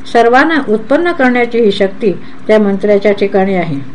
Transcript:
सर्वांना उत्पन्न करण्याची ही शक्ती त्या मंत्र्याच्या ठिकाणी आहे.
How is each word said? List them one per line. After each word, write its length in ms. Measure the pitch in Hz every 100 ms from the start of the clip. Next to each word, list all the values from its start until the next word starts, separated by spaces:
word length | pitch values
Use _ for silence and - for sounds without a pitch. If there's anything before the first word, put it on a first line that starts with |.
| -
सर्वांना 420 | 240 226 254 320 320 -
उत्पन्न 420 | 214 - 285 349
करण्याची 480 | 330 254 247 240 233
ही 120 | 220
शक्ती 400 | 196 190 - 214 170 - - -
त्या 120 | 214
मंत्र्याच्या 520 | 202 196 208 202 208
ठिकाणी 420 | 202 202 202 190
आहे. 260 | 190 160 139 131